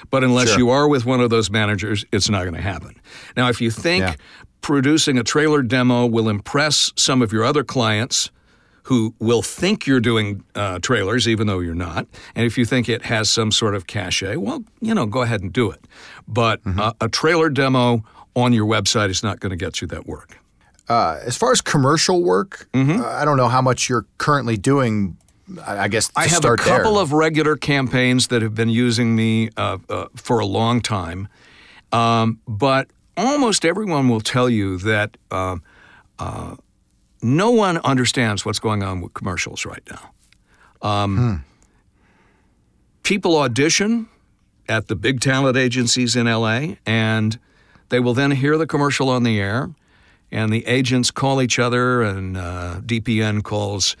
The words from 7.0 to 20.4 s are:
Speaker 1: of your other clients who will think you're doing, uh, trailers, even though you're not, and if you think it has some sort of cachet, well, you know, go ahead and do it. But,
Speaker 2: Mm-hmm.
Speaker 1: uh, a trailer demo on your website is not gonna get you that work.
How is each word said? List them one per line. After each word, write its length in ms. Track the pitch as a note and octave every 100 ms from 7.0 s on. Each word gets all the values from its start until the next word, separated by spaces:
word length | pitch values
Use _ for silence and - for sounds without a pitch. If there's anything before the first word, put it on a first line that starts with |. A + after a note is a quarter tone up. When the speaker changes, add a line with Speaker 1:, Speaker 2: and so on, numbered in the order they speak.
| - C3
Speaker 1:
of 100 | A2+
your 140 | A2 A#2
other 180 | D3
clients 640 | - C3+ A2+ G#2+ C3 - - _ _ _ _ _
who 300 | - B2+ A2 -
will 220 | A2 A#2
think 460 | G#2+ - F3+ G#3+ -
you're 140 | C3
doing, 420 | A#2 A2 G2+ G2 - -
uh, 240 | G2+ F2+
trailers, 500 | - A#2 F#2+ B2 A#2
even 180 | A2 G#2+
though 120 | F#2
you're 140 | E2+ E2
not, 320 | E2+ D#2 - - - -
and 100 | A#2
if 120 | B2+
you 80 | A#2
think 240 | C3 A#2+
it 140 | A2
has 260 | - A2+ A2
some 220 | - A2
sort 200 | - A2
of 140 | G2+ -
cachet, 480 | G#2+ F2+ - F#2+ C3+
well, 300 | G3 C#4 A3 _
you 120 | A3
know, 120 | A3 A2
go 160 | B2
ahead 200 | A#2 A2
and 120 | F#2
do 180 | G#2 G#2+
it. 140 | - _ - - - -
But, 340 | G#2+ A2+ G#2+ G#2
Speaker 2:
Mm-hmm. 140 | F2+
Speaker 1:
uh, 120 | G#2+ A2+
a 80 | A2+
trailer 420 | - D#3 E3+ D#3+
demo 540 | C3+ C3+ C3 B2 A#2 - - - B2
on 160 | B2
your 140 | A#2 G#2+
website 440 | A2 F#2+ A2+ G#2
is 140 | F#2
not 160 | G#2+ F#2+
gonna 160 | G2+ F2+
get 240 | F2 -
you 80 | F2+
that 180 | E2+ -
work. 340 | D#2+ - -